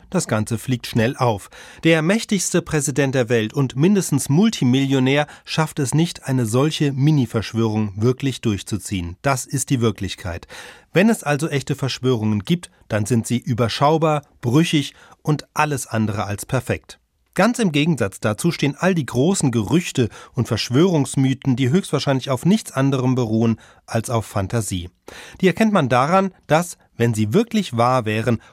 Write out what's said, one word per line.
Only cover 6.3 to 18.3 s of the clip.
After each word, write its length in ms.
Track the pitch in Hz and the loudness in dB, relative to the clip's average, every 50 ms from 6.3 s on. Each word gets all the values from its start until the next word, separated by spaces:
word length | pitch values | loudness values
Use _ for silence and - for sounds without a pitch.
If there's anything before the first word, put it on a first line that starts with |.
| 131 127 120 | -2 0 0
solche 460 | 107 113 127 143 156 151 - 156 143 139 | 2 2 2 2 2 0 0 -2 0 0
Mini-Verschwörung 1000 | 131 139 156 156 143 120 - - 113 95 - - 113 113 110 107 110 107 101 92 | 2 2 4 4 2 2 0 -2 -4 -4 -4 -2 -2 0 0 0 -2 -2 -4 -4
wirklich 440 | 104 110 127 127 - 139 135 123 - | 0 0 0 0 0 -2 -6 -4 -2
durchzuziehen. 760 | - 113 101 90 - - 110 92 - - 104 92 85 85 90 - | -2 -2 -2 -2 -4 -6 -8 -8 -6 -6 -6 -6 -6 -6 -8 -4
Das 240 | - 135 135 127 - | -2 -2 -2 -2 -4
ist 240 | - - 131 - - | -4 -4 -4 -2 -2
die 120 | 143 117 | 0 0
Wirklichkeit. 680 | 117 110 98 - 95 87 - - - 87 82 85 - - - - - - - - _ _ - | 0 0 0 -2 -6 -8 -8 -8 -10 -10 -10 -10 -12 -16 -20 -20 -20 -20 -20 -20 _ _ 0
Wenn 160 | 160 202 226 | 2 4 4
es 120 | 220 - | 2 0
also 260 | - 147 147 131 165 | 0 -2 -2 -2 -2
echte 280 | 147 147 139 - - 147 | -4 -4 -4 -4 -4 -6
Verschwörungen 640 | - 139 123 - - 127 127 127 110 107 107 107 104 | -4 -4 -6 -4 -2 0 0 0 2 0 0 -2 -2
gibt, 320 | 98 - 175 175 - - _ _ _ | 0 0 -2 -2 -2 -8 _ _ _
dann 180 | - 113 104 104 | -4 -2 -2 0
sind 220 | - 123 113 110 | 0 0 0 0
sie 100 | - 120 | 0 -2
überschaubar, 840 | 120 - - 120 104 120 104 - - 139 147 165 156 165 156 151 143 - _ _ _ | -4 -2 -2 -2 -2 -2 -2 0 2 2 2 2 2 2 0 0 -2 -4 _ _ _
brüchig 540 | - 120 117 156 175 - 170 147 143 - - - - - - _ | -2 0 2 2 2 2 2 0 -2 -2 -8 -18 -20 -20 -20 _
und 240 | - 156 151 147 - _ - | -2 -2 -2 -2 -4 _ -2
alles 320 | - 151 151 143 123 - | -2 -2 -2 -2 -6 -6
andere 380 | - - 110 110 104 101 107 95 | -4 -2 -2 -2 -2 -2 -4 -4
als 240 | 101 104 - - | -6 -6 -8 -6
perfekt. 520 | - 135 127 - - 98 - _ - - _ _ _ _ _ _ _ - | -4 -4 -4 -2 -2 -4 -6 _ -14 -20 _ _ _ _ _ _ _ 0
Ganz 220 | - - 233 233 - | 2 2 2 2 2
im 140 | 226 180 143 | 0 0 2
Gegensatz 480 | 143 147 175 156 113 110 95 - - | 2 2 2 2 0 0 -4 -4 -2
dazu 280 | - 107 | -2 -2